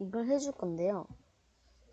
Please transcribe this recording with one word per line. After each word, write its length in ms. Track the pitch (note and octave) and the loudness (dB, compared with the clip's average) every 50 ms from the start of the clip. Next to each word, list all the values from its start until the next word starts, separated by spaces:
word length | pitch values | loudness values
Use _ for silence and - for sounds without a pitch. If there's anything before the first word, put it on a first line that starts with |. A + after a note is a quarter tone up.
이걸 260 | G3 F#3 G3 A#3 A#3 | -8 -4 -2 -2 2
해줄 260 | B3 C#4 C#4+ C#4+ C#4 C4+ | 2 2 2 2 0 -4
건데요. 540 | - G3+ F3+ E3 E3 F3 F#3+ G#3 F3+ - - - - _ _ _ _ _ _ _ _ _ _ _ _ - - | -4 -4 -2 -2 0 2 2 2 0 -4 -8 -14 -20 _ _ _ _ _ _ _ _ _ _ _ _ -16 -8